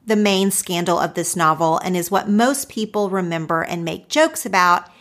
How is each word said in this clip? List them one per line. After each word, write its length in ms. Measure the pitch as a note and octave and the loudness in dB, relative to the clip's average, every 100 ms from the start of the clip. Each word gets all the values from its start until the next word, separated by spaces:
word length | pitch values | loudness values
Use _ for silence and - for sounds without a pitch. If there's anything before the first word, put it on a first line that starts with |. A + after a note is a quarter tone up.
| - | -2
the 100 | G#3+ | 2
main 360 | G#3 F#3+ G3 | 2 2 2
scandal 460 | - - F3 F3 E3+ | 0 -4 -4 0 0
of 180 | E3 F3 | 0 -4
this 200 | E3 F3 | -4 0
novel 440 | D#3+ D#3 E3 E3 | 2 2 2 0
and 180 | F#3 F3+ | 0 -2
is 120 | E3+ | -2
what 200 | G3 - | -2 0
most 400 | G#3 A#3+ C#4 - | 2 2 0 -6
people 400 | - G#3+ G#3+ G3+ | -6 -4 -2 -2
remember 520 | F#3+ F3+ E3 D#3+ E3 | -2 -2 -4 -2 -2
and 220 | - E3+ | -2 -4
make 240 | E3 F3+ - | -6 -8 -4
jokes 380 | D4+ D#4+ D#4+ G#3+ | 0 2 0 -2
about 420 | F#3+ F3+ F3 - - | 2 4 2 0 -18